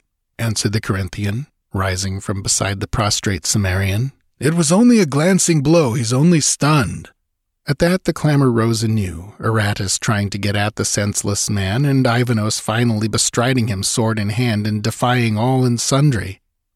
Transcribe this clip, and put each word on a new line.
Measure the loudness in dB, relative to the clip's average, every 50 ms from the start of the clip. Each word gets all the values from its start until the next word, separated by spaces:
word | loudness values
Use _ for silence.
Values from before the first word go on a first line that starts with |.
| _ _ _ _ _ _ _ -4
answered | -4 -4 -2 -2 -2 0 -2
the | -2
Corinthian, | -2 -2 -2 -2 -4 -6 -6 -6 -4 -4 -4 -4 -8 -10 _ _ _ _ -4
rising | -2 -2 -2 -2 -2 -4 -4 -6 -6
from | -6 -6 -6 -6 -4
beside | -4 -2 -2 -2 -2 -4 -4
the | -6 -6
prostrate | -2 0 0 0 0 -2 -2 -2 -4 -2 -2 -2
Cimmerian. | 0 0 0 0 0 0 0 0 0 -2 -2 -4 -6 _ _ _ _ -4
"It | -2 -2 0
was | 0 2 2
only | 4 4 6 6 6 4
a | 4 2
glancing | 2 2 2 4 4 2 2 2 2 2 4
blow, | 4 4 4 4 4 2
he's | -2 -2 0 2
only | 4 4 6 4 4
stunned." | 2 0 -2 0 2 2 4 2 2 0 -4 -10 -12 -16 _ _ _ _ _ _ _ _ _ _ _ -4
At | -2 0
that | 2 2 2 0 0
the | -2 -2
clamor | 0 2 2 4 4 4 4
rose | 4 2 2 2 0 0 0
anew, | 0 0 0 -2 -4 -6 -10 -14 -16 -12 -8
Aratus | -4 -2 0 0 0 0 -2 -2 -4 -4 -4 -4
trying | -2 -2 0 0 0 -2
to | -4 -4
get | -4 -2 -2
at | 0 -2 -2 -2
the | -4 -4
senseless | -2 -2 -2 -2 -2 -2 -4 -2 -2 -2 -2 -2 -4
man, | -2 -2 -2 -2 0 0 0
and | 2 2 2 2
Ivanos | 2 2 2 0 0 0 0 -2 -2 -4 -4
finally | -4 -2 -2 0 0 0 0 0 -2 -2
bestriding | -2 -2 -2 -2 -2 0 0 0 2 0 0 -2
him | -2 -4
sword | -4 -4 -2 0 0 0 0 -2
in | -2 -2
hand | -2 -2 0 0 0 0 -2 -2
and | -2 -2 -2
defying | -4 -4 -2 0 0 2 2 0 0 0
all | 0 0 0 2 2 2
and | 2 0 0
sundry. | -2 0 2 2 4 2 2 0 -2 -6 -10 -14 _ _ _ _ _ _ _